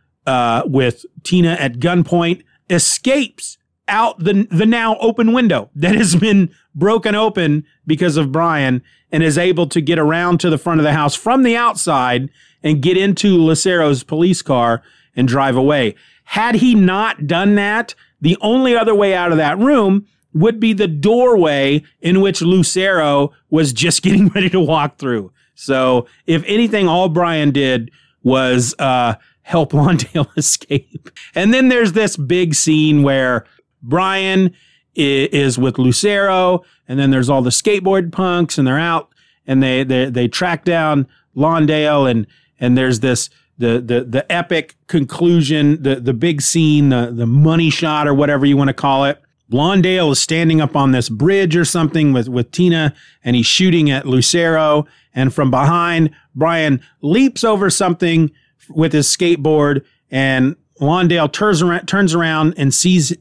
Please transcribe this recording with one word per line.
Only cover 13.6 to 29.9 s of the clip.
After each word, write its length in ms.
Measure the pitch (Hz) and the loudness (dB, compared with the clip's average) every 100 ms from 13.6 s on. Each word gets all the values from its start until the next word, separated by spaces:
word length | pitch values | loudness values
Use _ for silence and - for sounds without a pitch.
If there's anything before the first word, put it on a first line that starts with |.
| 190 175 151 127 | 0 0 0 -2
police 380 | - 156 180 175 | -4 -2 0 0
car 420 | - 127 117 113 - _ _ 123 | -2 0 0 -2 -6 _ _ -2
and 120 | 127 | 0
drive 280 | 135 139 127 | 0 0 0
away. 400 | 135 147 110 - _ _ - | 0 0 -2 -6 _ _ -10
Had 300 | 202 233 233 | -4 -2 2
he 200 | 247 220 | 2 4
not 500 | 185 196 220 - 147 | 2 0 -4 -6 -4
done 300 | 170 202 202 | -2 0 0
that, 400 | 202 220 220 - _ _ | 0 -4 -6 -14 _ _
the 160 | 160 180 | -2 0
only 340 | 214 254 254 233 | 0 0 2 2
other 180 | 220 | 2
way 220 | 208 196 185 | 2 2 0
out 160 | 175 | 0
of 60 | 160 | 0
that 200 | 147 190 | 0 0
room 480 | 262 269 196 202 - _ _ | 2 2 2 0 -4 _ _
would 260 | 156 220 226 | 0 0 2
be 140 | 226 | -2
the 140 | 196 202 | 0 -2
doorway 920 | 151 208 240 247 220 160 143 135 147 - _ | 0 0 2 4 4 2 0 0 -2 -4 _
in 200 | 170 190 | 0 2
which 200 | 196 180 | 2 0
Lucero 920 | 170 185 - 185 196 180 151 143 143 - _ | 0 2 2 0 0 0 0 0 -2 -6 _
was 240 | 156 143 | 0 0
just 280 | 117 170 - | 0 -2 0
<laughs> 20 | |
getting 240 | 190 202 202 | 0 2 2
ready 200 | 208 185 | 0 0
to 100 | 185 | 0
walk 380 | 151 156 143 - | 0 0 -2 -6
through. 340 | 135 113 92 _ _ - | -6 -6 -8 _ _ -12
So, 520 | - 131 131 123 - _ - | -4 0 2 0 -2 _ -2
if 180 | 165 202 | -2 0
anything, 420 | 214 226 214 180 | 0 0 0 0
all 220 | 175 185 | 0 0
Brian 420 | 165 170 160 147 | 0 -2 0 0
did 400 | 139 131 127 113 _ _ _ | 0 0 -2 -4 _ _ _
was, 500 | 123 131 127 127 120 - | 0 0 2 0 -2 -4
uh, 360 | 135 127 117 113 _ _ | -2 0 -2 -4 _ _
help 300 | - 175 147 | -4 -2 0
<laughs> 20 | |
Lawndale 640 | 151 165 | 0 2